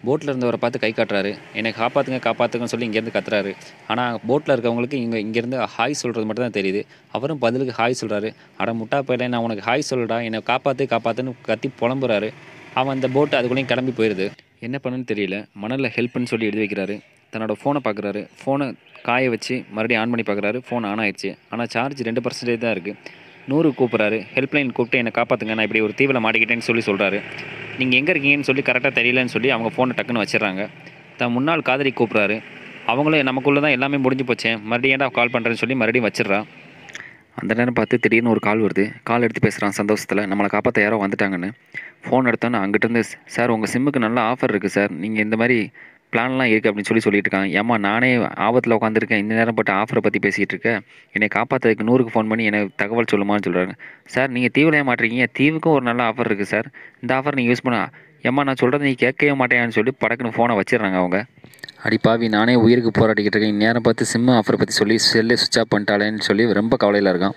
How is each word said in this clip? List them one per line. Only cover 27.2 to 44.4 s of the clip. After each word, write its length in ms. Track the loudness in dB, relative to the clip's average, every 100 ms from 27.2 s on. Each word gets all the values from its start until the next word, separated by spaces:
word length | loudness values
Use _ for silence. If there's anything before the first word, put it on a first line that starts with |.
| -6 -14 -14 -14 -14 -4
"நீங்க 180 | 0 2
எங்க 180 | 2
இருக்கீங்கன்னு" 280 | 0 2 0
சொல்லி 200 | 2 0
கரெக்டா 600 | 0 0 0 0 2 2
தெரியலன்னு 20 | 0
சொல்லி 240 | 0 0
அவங்க 360 | 0 -2 0 0
ஃபோனை 40 |
டக்குன்னு 360 | 0 -4 -2 0
வச்சிடுறாங்க. 420 | 0 -2 -4 -8 -12 -20 -20 -20 -6
தன் 140 | -2
முன்னாள் 300 | 0 0 0
காதலி 300 | 0 0 0
கூப்பிட்றாரு. 520 | 0 0 2 0 -2 -8 -20 -20 -8 -2
அவங்களும், 380 | 0 2 2
"நமக்குள்ள 360 | 2 0 2 2
தான் 100 | 2
எல்லாமே 280 | 0 0 0
முடிஞ்சு 260 | 0 0
போச்சே, 280 | -2 -2 -2
மறுபடியும் 460 | -4 -2 0 2 2
ஏன்டா 120 | 0
call 180 | 0 0
பண்றேன்னு" 220 | 0 -2
சொல்லி 240 | -2 -2 0
மறுபடியும் 340 | 2 2 0
வச்சிடுறா. 340 | -2 -2 -2 -4 -18 -20 -20 -20 -18 -20 -20 _ -10
அந்த 180 | -4
நேரம் 200 | 0 0
பார்த்து 260 | 0 0 2
திடீர்னு 300 | 4 2 4
ஒரு 100 | 2
கால் 200 | 2 2
வருது. 340 | 2 0 -2 -4
கால் 180 | -2 0
எடுத்து 280 | 0 2 0
பேசுறான் 280 | 0 -4 -2
சந்தோஷத்துல. 380 | 0 0 0 -2
"நம்மளை 440 | -2 -2 0 0
காப்பாத்த 220 | 0 2
யாரோ 260 | 2 2 -2
வந்துட்டாங்கன்னு." 440 | 0 -2 -2 -6 -10 _ -16 -16 _ 0
Phone 240 | 2 2
எடுத்தோன்னே 400 | 0 0 0 0 0 2
அங்கிட்டிருந்து, 180 | 0 0 -8 -10
"சார், 240 | -2 0
உங்க 220 | 0 0
சிம்முக்கு 280 | 0 0 0
நல்ல 220 | 0 0
offer 280 | 0 0